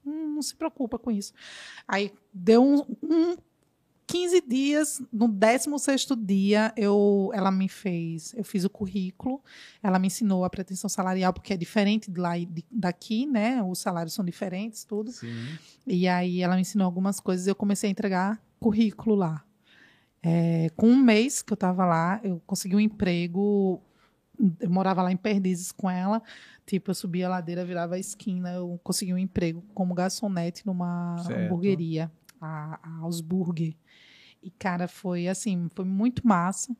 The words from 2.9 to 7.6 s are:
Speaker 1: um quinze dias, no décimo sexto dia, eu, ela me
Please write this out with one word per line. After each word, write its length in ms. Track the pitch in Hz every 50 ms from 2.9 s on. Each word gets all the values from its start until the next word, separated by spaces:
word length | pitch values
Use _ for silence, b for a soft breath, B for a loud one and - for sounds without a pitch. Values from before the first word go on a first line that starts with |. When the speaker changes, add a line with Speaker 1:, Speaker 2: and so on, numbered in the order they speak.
| - - -
Speaker 1:
um 340 | 311 311 330 320 349 359 - - _ _ _ _ _ _ _ _ _ _ _ _
quinze 340 | - - 349 359 349 359 370
dias, 640 | 330 262 233 262 269 285 294 302 311 294 - - 254 - -
no 140 | 208 226
décimo 540 | 240 214 190 208 220 233 262 - 302 285 277
sexto 340 | - - 269 254 - - 277
dia, 580 | 233 220 185 196 196 190 202 208 208 214 220 -
eu, 520 | - 208 202 208 208 202 202 202 202 190 196 -
ela 160 | 202 190 190
me 180 | 190 190